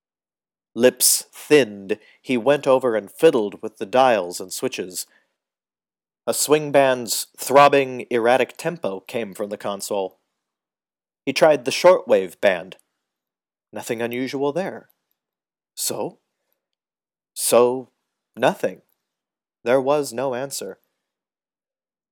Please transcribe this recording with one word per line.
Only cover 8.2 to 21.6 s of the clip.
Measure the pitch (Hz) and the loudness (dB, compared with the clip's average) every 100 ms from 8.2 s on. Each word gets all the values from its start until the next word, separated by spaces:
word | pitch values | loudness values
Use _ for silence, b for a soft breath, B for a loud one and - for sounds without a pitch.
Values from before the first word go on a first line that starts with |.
| 113 127 120 - | 2 2 0 -4
tempo | 165 170 - 98 | -8 -6 -8 -10
came | - 123 104 | -10 -10 -10
from | 92 104 | -10 -10
the | 104 | -8
console. | 110 101 - 104 95 _ _ _ _ _ _ _ _ _ _ _ - | -8 -8 -6 -6 -6 _ _ _ _ _ _ _ _ _ _ _ -6
He | |
tried | 131 165 143 | 2 2 2
the | 127 | -2
shortwave | - 175 185 120 104 92 - | 2 4 4 4 0 0 -2
band. | 104 87 92 - _ _ _ _ _ _ _ _ _ | -2 -2 -8 -20 _ _ _ _ _ _ _ _ _
Nothing | 107 - 113 | -14 -8 -6
unusual | 117 120 131 139 143 | -6 -6 -6 -4 -4
there. | 156 202 - _ _ _ _ _ _ _ _ _ | -4 -6 -10 _ _ _ _ _ _ _ _ _
So? | - - - 139 214 _ _ _ _ _ _ _ _ _ _ _ | -10 -8 -6 -8 -10 _ _ _ _ _ _ _ _ _ _ _
So, | - - 117 123 131 120 _ _ _ _ | -8 2 4 4 0 -10 _ _ _ _
nothing. | - 123 - 104 90 _ _ _ _ _ _ _ _ | -2 -2 -2 -8 -10 _ _ _ _ _ _ _ _
There | 117 135 | 0 0
was | 135 151 139 | 2 -2 -2
no | 117 135 | -6 -6
answer. | 123 139 - 98 92 _ _ _ _ _ _ _ _ | -6 -8 -10 -12 -16 _ _ _ _ _ _ _ _